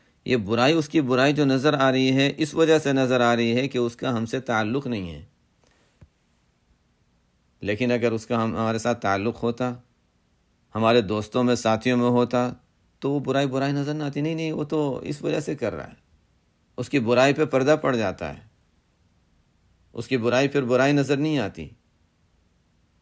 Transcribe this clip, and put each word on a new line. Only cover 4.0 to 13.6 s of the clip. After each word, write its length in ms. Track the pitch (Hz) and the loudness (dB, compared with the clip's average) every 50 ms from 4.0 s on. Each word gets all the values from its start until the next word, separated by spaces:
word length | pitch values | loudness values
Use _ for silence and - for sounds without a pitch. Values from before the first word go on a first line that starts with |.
| - 131 123 113 | -6 -4 -2 -2
ہم 80 | 113 | -4
سے 140 | 113 - 135 | -4 -6 -6
تعلق 480 | 127 - 117 107 110 104 120 139 135 127 | -4 -2 -2 0 0 0 -2 -4 -4 -4
نہیں 240 | 120 104 92 85 | -6 -6 -6 -8
ہے۔ 100 | 80 76 - - _ _ _ _ _ _ _ _ _ _ _ _ _ _ - - _ _ _ _ _ _ _ _ _ _ _ _ _ _ _ _ _ _ _ _ _ _ _ _ _ _ _ _ _ _ | -10 -12 -16 -20 _ _ _ _ _ _ _ _ _ _ _ _ _ _ -20 -20 _ _ _ _ _ _ _ _ _ _ _ _ _ _ _ _ _ _ _ _ _ _ _ _ _ _ _ _ _ _
لیکن 300 | - 98 107 107 123 123 | -6 -4 -4 -2 0 0
اگر 200 | 120 120 113 117 | 0 0 0 0
اس 140 | 110 113 110 | -2 -2 -4
کا 180 | - 123 113 113 | -4 -2 -2 -2
ہم، 120 | 113 90 | -2 -2
ہمارے 220 | 95 113 110 113 113 | -2 -2 -2 -2 -2
ساتھ 240 | - 123 120 117 | -2 -2 -4 -2
تعلق 420 | - 98 98 98 98 117 113 - - | -2 -2 -2 -2 -2 -4 -4 -4 -4
ہوتا، 300 | 120 120 - 127 123 120 123 - _ _ _ _ _ _ _ _ _ _ _ _ _ _ _ _ _ - | -4 -4 -4 -4 -6 -6 -8 -14 _ _ _ _ _ _ _ _ _ _ _ _ _ _ _ _ _ -4
ہمارے 260 | 107 113 113 117 123 | 0 2 4 4 4
دوستوں 420 | 104 92 107 107 104 - - 127 123 | 4 2 -2 -4 -4 -2 -2 0 0
میں، 120 | 123 123 | 2 0
ساتھیوں 420 | 117 - 113 113 110 - 127 127 120 | 0 2 0 0 0 0 0 0 2
میں 120 | 120 123 | 2 2
ہوتا، 440 | 120 120 123 120 131 123 123 123 123 - _ _ _ _ _ _ _ - | 2 2 2 0 0 -2 -2 -2 -6 -10 _ _ _ _ _ _ _ -8
تو 120 | - 135 | -4 -4
وہ 80 | 139 147 | -2 -2
برائی 280 | 127 123 131 135 143 139 | -2 -2 0 0 0 0
برائی 240 | 127 135 | -2 -2